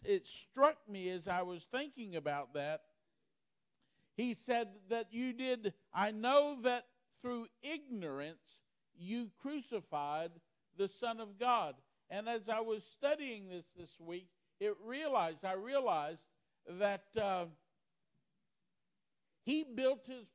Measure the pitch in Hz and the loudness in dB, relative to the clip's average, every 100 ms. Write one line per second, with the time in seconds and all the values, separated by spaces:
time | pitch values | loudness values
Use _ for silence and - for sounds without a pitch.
0 | - 196 - - - 262 285 311 - 196 | 2 2 0 -14 -10 4 4 4 -4 -6
1 | 180 185 175 180 180 175 - 254 294 254 | -4 -4 -2 0 0 -4 -6 -4 -4 -8
2 | 214 170 147 143 131 147 147 156 - _ | -6 -4 -2 -2 -2 -4 -2 -4 -8 _
3 | _ _ _ _ _ _ _ _ _ _ | _ _ _ _ _ _ _ _ _ _
4 | _ - 247 214 - 233 220 202 190 233 | _ -4 -2 -2 0 0 0 -6 -4 -4
5 | 226 226 254 240 262 247 208 - _ 180 | -2 -2 -2 0 0 0 -2 -6 _ 0
6 | 208 214 240 285 294 277 240 247 - _ | 0 2 6 8 6 4 2 2 -2 _
7 | _ _ 247 240 226 _ 269 311 285 226 | _ _ -4 -4 -6 _ -6 -6 -6 -6
8 | 165 135 151 165 _ - _ _ _ - | -4 -4 -6 -10 _ -20 _ _ _ -12
9 | 175 233 226 - 269 294 - 226 160 147 | -4 -2 -4 -6 -6 -6 -4 -6 -4 -2
10 | 143 151 170 170 - _ _ - 196 - | -2 -2 -4 -8 -20 _ _ -2 -2 -2
11 | 240 226 214 202 247 233 160 131 _ _ | -4 -4 -6 0 4 4 4 -4 _ _
12 | - 190 220 233 196 220 226 214 - - | -8 -6 -2 -2 0 0 0 -2 -4 -2
13 | 277 302 277 220 190 180 165 180 165 - | 0 2 -2 -8 -8 -12 -12 -16 -18 -16
14 | 165 180 185 _ _ - 208 202 220 262 | -10 -10 -10 _ _ -4 -2 -2 -6 -4
15 | 311 254 165 156 190 190 226 269 247 160 | 0 2 2 0 -4 -4 0 0 2 2
16 | 147 165 - _ _ _ - 175 202 196 | 0 -6 -14 _ _ _ -12 0 2 0
17 | - 220 202 185 170 156 _ _ _ _ | -4 0 2 0 -2 -8 _ _ _ _
18 | _ _ _ _ _ _ _ _ _ _ | _ _ _ _ _ _ _ _ _ _
19 | _ _ _ _ - 302 302 233 262 269 | _ _ _ _ 0 0 0 0 2 2
20 | 262 254 208 | -2 -14 -16